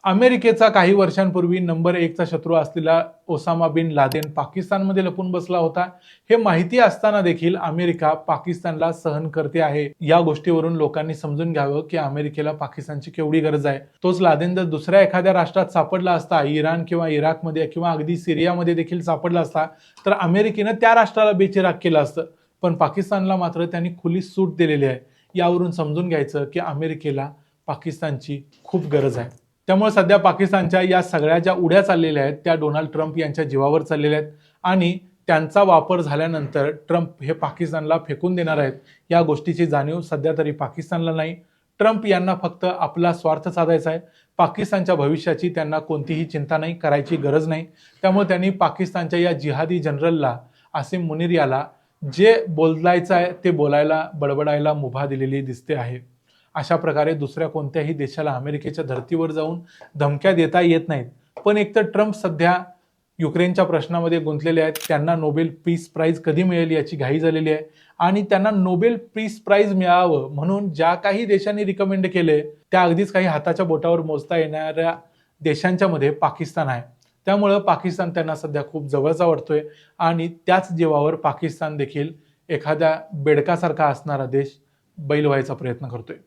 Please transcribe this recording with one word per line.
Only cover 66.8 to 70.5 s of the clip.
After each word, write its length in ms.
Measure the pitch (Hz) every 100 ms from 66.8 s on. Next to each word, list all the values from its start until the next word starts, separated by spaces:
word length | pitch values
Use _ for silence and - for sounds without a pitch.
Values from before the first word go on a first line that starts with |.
| 156 156
घाई 240 | 131 151
झालेली 320 | 160 160 156
आहे 120 | 156 156 _ _ _
आणि 240 | 175 196
त्यांना 260 | 208 196 208
नोबेल 480 | 208 185 180 226 233 - 214
पीस 280 | 220 214
प्राइज 300 | - 202 202
मिळावं 580 | 190 180 175 180 147 135
म्हणून 420 | 147 160